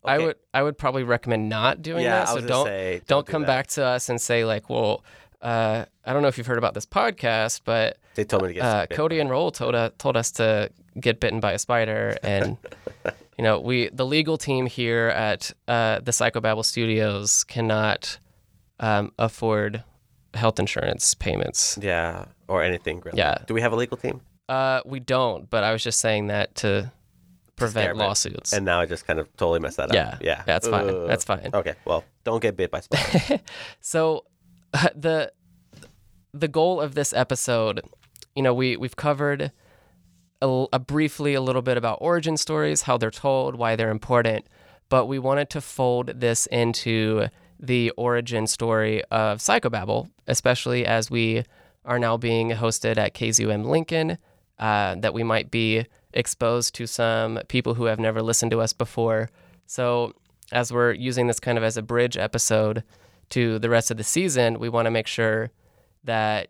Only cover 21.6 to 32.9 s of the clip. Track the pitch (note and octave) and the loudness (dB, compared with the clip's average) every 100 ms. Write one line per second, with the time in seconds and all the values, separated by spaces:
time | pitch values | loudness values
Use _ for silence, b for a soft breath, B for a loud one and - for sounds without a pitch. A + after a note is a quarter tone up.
21.6 | - - G2+ F2 E2 E2+ F#2 - - F#2 | -2 -2 -2 0 -2 -6 -12 -18 -4 0
22.6 | E2+ F2 - E2+ E2 E2 D#2 - - A2+ | 0 0 -4 -8 -6 0 0 0 -2 -2
23.6 | A#2 A2+ B2 - C#3 C3 - _ - C3 | 0 0 -2 -4 -6 -8 -14 _ -6 -2
24.6 | C3+ C3 - C3+ B2 C3 B2 F2+ - A2+ | 0 -2 -4 -12 -2 0 2 -2 -2 0
25.6 | G#2 A2+ - A2 A2+ G#2+ G#2 G#2 G2+ - | 2 0 -2 0 2 0 0 -2 -4 -2
26.6 | A2 G2+ A#2 - _ _ _ - _ - | 0 0 -2 -12 _ _ _ -20 _ -4
27.6 | A#2+ A2 F#2+ G2+ G#2 G2+ - - - G2+ | -2 0 -2 0 0 0 -2 -6 -4 -2
28.6 | G2 F2 E2+ E2 - D#2+ D2+ - E2+ E2 | 2 2 2 -4 -2 -2 -2 0 2 2
29.6 | D2+ - C#2+ G2+ B1+ - - D#2 - D#2+ | 0 -4 2 2 2 -2 -2 -2 0 0
30.6 | A#2 G#2+ G2+ F#2 E2+ G#2+ - G2 - G#2 | 2 0 0 -2 0 -2 0 -4 -2 -2
31.6 | E2 D2 - E2 - _ - A2+ A2 F#2 | -2 -6 -2 -2 -4 _ -4 0 0 0
32.6 | F#2 - - | -2 -4 -4